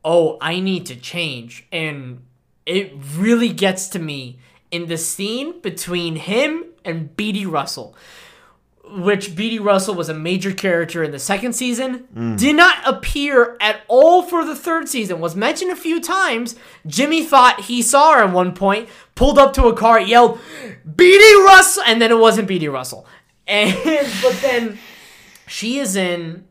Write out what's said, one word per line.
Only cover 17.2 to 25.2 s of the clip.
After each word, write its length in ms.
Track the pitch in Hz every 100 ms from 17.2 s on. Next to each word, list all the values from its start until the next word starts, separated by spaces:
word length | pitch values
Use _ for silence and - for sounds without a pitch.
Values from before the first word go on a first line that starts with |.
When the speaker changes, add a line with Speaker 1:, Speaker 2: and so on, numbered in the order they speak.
Speaker 1:
thought 380 | 320 269 247 208
he 180 | 202 240
saw 320 | 233 277 311
her 100 | 277
at 80 | 202
one 200 | 180 180
point, 360 | 180 196 208 233 - _
pulled 240 | - 269 285
up 160 | 269
to 120 | - 240
a 40 |
car, 240 | 226 226 226
yelled, 380 | 196 233 240 233 - - 233 - 160 151
"Beatty 380 | 359 392 427 415
Russell!" 400 | 392 370 370 - 240
And 140 | 226
then 100 | 226
it 80 | 226
wasn't 280 | 226 208 190
Beatty 200 | 185 151
Russell. 380 | 131 127 - _ _ _ _ -
And, 280 | 208 208 -
<laughs> 380 | 320 302 277 190
but 160 | 254 -
then 360 | 269 240 226 202 - - - -